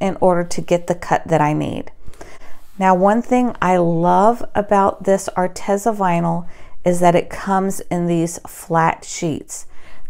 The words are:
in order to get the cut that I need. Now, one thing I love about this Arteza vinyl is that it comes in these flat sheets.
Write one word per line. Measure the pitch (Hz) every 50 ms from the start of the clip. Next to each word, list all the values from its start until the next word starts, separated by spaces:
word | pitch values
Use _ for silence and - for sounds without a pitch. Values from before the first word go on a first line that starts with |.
in | 208 190 - -
order | - 185 180 170 175
to | 170 - -
get | 165 - 175 175 -
the | - 175
cut | 175 - - 160 - - -
that | 165 151
I | 151 147 151
need. | 151 147 127 - - - - - - - - - - - - - - - - - - - - - 196
Now, | 190 190 185
one | 180 185 196 214 240 233
thing | - 254 247 247 240 - - -
I | 180 185 180
love | 175 170 170 160 170 175 180 185 202 214 190 - - - -
about | 208 202 - 214 196 196 202 - - 190
this | 190 196 190 - - -
Arteza | 185 180 185 - - - - 202 202 196 233 214
vinyl | 202 196 180 170 170 170 170 165 170 170 - - - - - - - -
is | 180 180 175
that | 180 175 170
it | 175 - -
comes | - - - 196 196 190 190 196 190 - - -
in | 185 175 175
these | 175 170 165 165 170 - - -
flat | - - - - - 165 165 160 165 - - -
sheets. | - - - 175 165 139 - - - - - - - - - - - - - - -